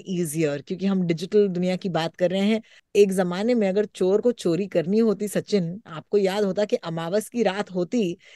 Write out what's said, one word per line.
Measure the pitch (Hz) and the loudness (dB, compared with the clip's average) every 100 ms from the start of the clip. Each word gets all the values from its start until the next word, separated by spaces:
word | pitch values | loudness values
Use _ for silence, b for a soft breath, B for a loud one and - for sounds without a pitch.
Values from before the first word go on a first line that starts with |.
| - | 0
easier | 175 165 156 151 143 - | -2 -2 0 0 -2 -6
क्योंकि | 180 196 | -4 0
हम | 190 | 2
डिजिटल | 175 160 185 208 202 | 0 -2 0 2 2
दुनिया | 175 180 185 | 0 -2 -2
की | 196 | -2
बात | 160 165 - | -2 -2 0
कर | 180 | -2
रहे | 190 | 2
हैं। | 202 220 - b _ 202 | 0 0 -4 b _ 4
एक | 202 | 4
जमाने | 190 180 180 226 | 4 0 0 0
में | 247 190 | 2 2
अगर | 190 | 0
चोर | 208 - 185 208 | -2 -2 0 2
को | 240 | 2
चोरी | 233 180 165 196 | 0 0 -2 -2
करनी | 180 160 214 | -2 0 2
होती, | 226 196 208 | 2 0 -2
सचिन, | 180 - 202 165 196 165 | -4 -2 -2 -2 -6 -14
आपको | 156 - 208 | -16 -2 0
याद | 185 202 | 0 0
होता | 202 185 | -2 -2
कि | 208 - | -2 -2
अमावस | 170 165 165 208 - | -4 -6 -2 -2 -2
की | 240 | 0
रात | 202 190 202 | 0 0 -4
होती | 180 175 247 185 - b | -4 -2 0 -2 -4 b